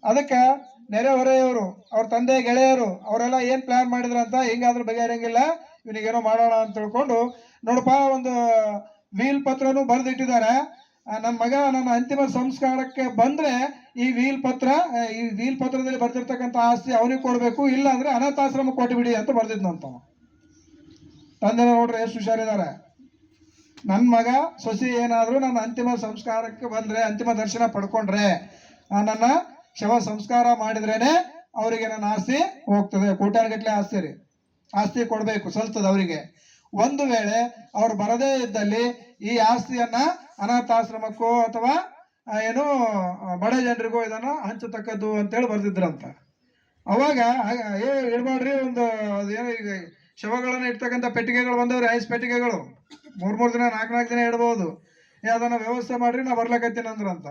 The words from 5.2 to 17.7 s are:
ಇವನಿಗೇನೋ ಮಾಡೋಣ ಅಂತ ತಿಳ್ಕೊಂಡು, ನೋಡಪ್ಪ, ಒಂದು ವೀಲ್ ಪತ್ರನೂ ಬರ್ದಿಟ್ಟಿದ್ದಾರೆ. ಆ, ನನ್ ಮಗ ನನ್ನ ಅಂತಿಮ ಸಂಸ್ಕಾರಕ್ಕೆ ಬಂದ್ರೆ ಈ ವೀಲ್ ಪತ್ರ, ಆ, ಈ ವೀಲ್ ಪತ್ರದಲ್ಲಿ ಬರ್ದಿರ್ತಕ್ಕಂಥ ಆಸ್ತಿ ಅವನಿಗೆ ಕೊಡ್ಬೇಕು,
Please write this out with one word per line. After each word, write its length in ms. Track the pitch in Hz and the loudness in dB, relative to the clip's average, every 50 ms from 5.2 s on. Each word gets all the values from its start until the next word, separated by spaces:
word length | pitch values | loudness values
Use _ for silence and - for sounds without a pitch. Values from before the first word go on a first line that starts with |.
| 233 233 226 233 262 311 330 330 - - - - _ | -4 0 2 2 2 2 0 -4 -6 -20 -20 -20 _
ಇವನಿಗೇನೋ 360 | 226 214 220 214 220 226 240 | -12 -10 -6 -4 -2 -2 0
ಮಾಡೋಣ 320 | 226 220 220 226 233 233 226 | 0 2 2 4 4 4 4
ಅಂತ 220 | 226 220 220 196 | 2 0 0 -4
ತಿಳ್ಕೊಂಡು, 680 | 214 214 214 214 247 285 277 247 233 233 247 240 - - - _ _ - | -6 -6 -4 -2 -2 0 2 2 2 2 0 -4 -10 -20 -20 _ _ -4
ನೋಡಪ್ಪ, 220 | 220 240 254 240 254 | 0 0 2 4 4
ಒಂದು 420 | 254 277 277 269 269 262 254 254 247 240 240 233 226 226 214 214 208 208 208 - - _ _ _ - 190 | 4 4 4 4 2 0 0 -2 -2 0 2 4 4 4 2 2 -2 -6 -10 -12 -20 _ _ _ -4 -2
ವೀಲ್ 280 | 233 269 277 277 277 | 0 2 2 0 0
ಪತ್ರನೂ 380 | 269 262 262 269 262 269 269 269 | 0 -2 0 2 2 2 2 4
ಬರ್ದಿಟ್ಟಿದ್ದಾರೆ. 1000 | 233 240 254 262 262 262 247 262 247 247 233 220 220 240 262 302 311 - - - _ _ _ _ 240 | 2 2 2 2 -2 -2 -2 -2 2 2 2 4 4 2 2 0 -2 -8 -20 -20 _ _ _ _ -8
ಆ, 100 | 214 220 | -8 -4
ನನ್ 220 | 220 233 240 226 | -4 -4 -2 -2
ಮಗ 140 | 226 240 262 277 285 277 | -2 0 2 2 2 2
ನನ್ನ 180 | 262 262 254 247 240 | 2 0 0 2 0
ಅಂತಿಮ 260 | 240 254 254 277 277 277 269 - | 0 0 0 0 0 0 0 0
ಸಂಸ್ಕಾರಕ್ಕೆ 840 | 254 254 262 262 - 277 262 262 262 262 262 - - 262 247 220 | -2 -2 -2 -4 -2 -2 0 0 0 -4 -6 -4 -4 -4 -4 2
ಬಂದ್ರೆ 680 | 208 233 269 294 302 311 294 254 247 262 277 277 - - - _ 240 | 2 2 2 2 0 -2 0 0 0 -2 -4 -6 -10 -20 -20 _ -2
ಈ 140 | 240 254 | -2 0
ವೀಲ್ 320 | 254 233 247 269 277 262 277 | 0 2 0 0 0 -2 -2
ಪತ್ರ, 240 | 262 247 254 - 254 | -2 -2 0 2 2
ಆ, 380 | 269 311 359 339 254 233 233 | 2 2 2 0 -2 -4 -4
ಈ 240 | 226 220 226 233 233 | -4 -4 -6 -6 -6
ವೀಲ್ 300 | 214 196 233 262 269 262 | -4 -4 -4 -4 -2 -2
ಪತ್ರದಲ್ಲಿ 400 | 262 247 254 262 262 262 262 247 | -4 -2 -2 -2 -2 -2 -2 -2
ಬರ್ದಿರ್ತಕ್ಕಂಥ 580 | 240 240 240 254 240 247 269 247 254 240 233 247 | -2 -2 -2 -4 -6 -6 -6 -6 -6 -4 0 2
ಆಸ್ತಿ 360 | 233 233 240 226 - 262 254 | 4 4 2 2 0 0 2
ಅವನಿಗೆ 280 | 226 226 247 262 262 | 2 2 2 0 0
ಕೊಡ್ಬೇಕು, 480 | 262 254 247 240 240 240 226 - 285 277 | 0 0 0 2 0 0 0 2 0 2